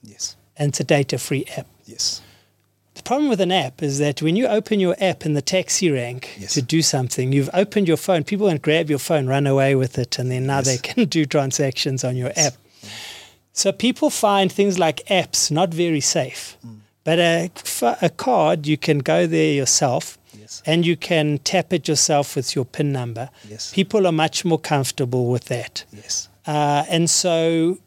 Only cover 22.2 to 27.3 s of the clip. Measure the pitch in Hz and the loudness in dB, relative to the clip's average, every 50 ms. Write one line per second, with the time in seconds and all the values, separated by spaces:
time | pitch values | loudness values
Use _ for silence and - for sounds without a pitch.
22.2 | 143 - - 147 127 - - 143 127 - - - 151 143 139 131 123 117 113 110 | 0 0 -4 -6 -6 -4 -4 -4 -6 -6 -4 -4 -2 -2 -2 -4 -6 -6 -8 -10
23.2 | 123 135 _ - - 104 107 107 - - - - 190 190 - 214 190 180 165 156 | -10 -12 _ -20 -20 -20 -14 -14 -14 -6 0 0 0 2 2 2 2 2 2 2
24.2 | 160 160 - - - 180 160 156 - - 156 143 135 127 - - 139 123 123 127 | 0 0 0 -2 -2 0 -2 -2 0 0 0 0 0 -2 -2 -4 -4 -2 0 0
25.2 | 123 120 123 127 - - 131 117 110 - _ - - _ - 104 - - - - | 0 0 0 -2 -4 -6 -8 -8 -8 -10 _ -12 -14 _ -20 -20 -12 -8 -8 -8
26.2 | - - _ _ _ - 151 151 147 143 143 143 156 - 180 165 170 165 - - | -8 -10 _ _ _ -4 -2 0 2 2 2 0 0 0 0 0 2 2 2 2
27.2 | - 180 | 2 2